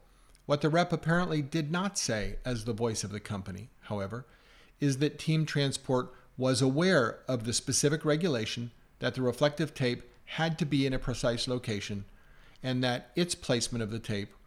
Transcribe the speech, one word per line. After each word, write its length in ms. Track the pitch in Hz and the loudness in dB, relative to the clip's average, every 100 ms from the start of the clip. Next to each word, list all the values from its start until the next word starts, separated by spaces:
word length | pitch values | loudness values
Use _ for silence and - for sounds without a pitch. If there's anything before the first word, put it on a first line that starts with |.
| - _ - - | -20 _ -20 -14
What 160 | - 143 | -2 0
the 80 | 156 | 2
rep 240 | 165 170 | 2 2
apparently 500 | 160 156 170 180 156 | 0 2 2 2 0
did 300 | 135 165 147 | 0 -2 -2
not 260 | 175 196 - | -2 -2 -2
say 380 | - 110 98 107 | -2 0 -2 -4
as 200 | 127 120 | -4 -4
the 80 | 113 | -4
voice 300 | 107 117 107 | -2 -2 -2
of 80 | 101 | -4
the 80 | 101 | -8
company, 500 | - 104 95 92 117 - | -6 -6 -6 -10 -14 -16
however, 420 | - 104 98 117 - - - - - _ | -8 -6 -4 -8 -12 -20 -20 -20 -20 _
is 200 | 143 131 | 0 2
that 200 | 147 147 | 0 0
Team 260 | - 156 | 0 2
Transport 680 | 151 147 139 131 - 127 127 - - - | 2 0 0 -2 0 0 0 -10 -16 -2
was 260 | 127 127 | 2 4
aware 560 | 131 135 185 170 113 - - | 4 4 4 4 4 0 -4
of 180 | 127 | -2
the 80 | 110 | -2
specific 520 | 110 - 131 147 156 | -2 0 2 2 2
regulation 640 | 156 151 185 123 110 - 120 - - - | 2 2 2 0 -2 -6 -8 -12 -20 -6
that 160 | 123 120 | -4 0
the 60 | |
reflective 520 | 127 120 147 143 156 | 0 2 2 2 -2
tape 300 | - 127 120 - - - | 0 0 -2 -6 -20 -8
had 300 | - 165 156 | -2 -2 0
to 80 | |
be 220 | 151 143 135 | 2 2 2
in 60 | |
a 80 | 131 | 0
precise 480 | - 117 127 117 - | -2 0 0 0 -2
location 560 | 123 - 104 - 101 101 - - - - - | -2 -2 -4 -4 -8 -10 -16 -20 -20 -20 -8
and 220 | 131 127 | -2 0
that 260 | 127 123 - - | 0 0 -4 -2
its 180 | 175 | -2
placement 480 | - - 123 - 120 | -2 0 0 0 -2
of 80 | 110 | -4
the 80 | 113 | -4
tape 340 | - 107 95 - | -4 -4 -6 -12